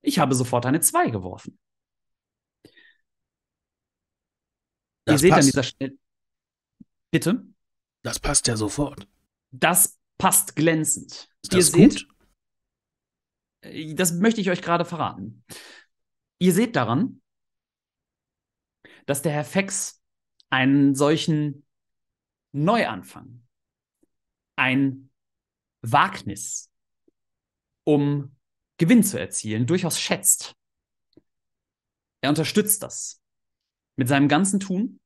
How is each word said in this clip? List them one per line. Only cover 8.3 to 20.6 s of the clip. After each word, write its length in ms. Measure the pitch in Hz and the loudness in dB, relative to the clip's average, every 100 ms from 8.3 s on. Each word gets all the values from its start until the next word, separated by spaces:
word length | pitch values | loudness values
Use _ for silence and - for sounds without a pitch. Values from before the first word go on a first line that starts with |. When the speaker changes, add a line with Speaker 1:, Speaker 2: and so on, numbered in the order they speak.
| 143 - | -2 -2
Speaker 2:
ja 100 | 110 | -2
sofort. 520 | 104 - - - - _ _ _ _ | -4 -4 -6 -8 -20 _ _ _ _
Speaker 1:
Das 480 | 127 165 185 - - _ - | -2 0 2 0 -4 _ -2
passt 380 | 190 196 - | 0 0 -4
glänzend. 760 | - 160 160 156 - - - - _ | 0 0 0 -2 -6 -10 -20 -20 _
Speaker 2:
Ist 100 | - | -2
Speaker 1:
Ihr 60 | 185 | 2
Speaker 2:
das 140 | 180 | 4
Speaker 1:
seht, 340 | - 240 - - | 8 8 6 -12
Speaker 2:
gut? 20 | _ _ _ _ _ _ _ _ _ _ _ _ _ _ _ | _ _ _ _ _ _ _ _ _ _ _ _ _ _ _
Speaker 1:
äh, 320 | - - 156 | -18 -14 -10
das 180 | 151 180 | -2 -2
möchte 280 | 170 220 226 | 2 2 2
ich 80 | 185 | -2
euch 140 | 175 | -4
gerade 220 | 170 170 | 0 0
verraten. 600 | 165 165 117 - 110 - _ - - - _ _ _ _ _ _ | -2 -4 -6 -6 -14 -16 _ -20 -20 -20 _ _ _ _ _ _
Ihr 140 | 180 | 2
seht 240 | 180 240 147 | 2 0 0
daran, 440 | 110 120 254 - _ _ _ _ _ _ _ _ _ _ _ _ _ _ _ _ _ - - | 0 -2 -2 -6 _ _ _ _ _ _ _ _ _ _ _ _ _ _ _ _ _ -16 -6
dass 160 | 143 | -4
der 100 | 165 | -2
Herr 120 | 147 | -4
Fex 560 | 147 190 196 - - - _ _ _ _ _ | -2 -4 -4 -8 -10 -14 _ _ _ _ _
einen 440 | 131 | 0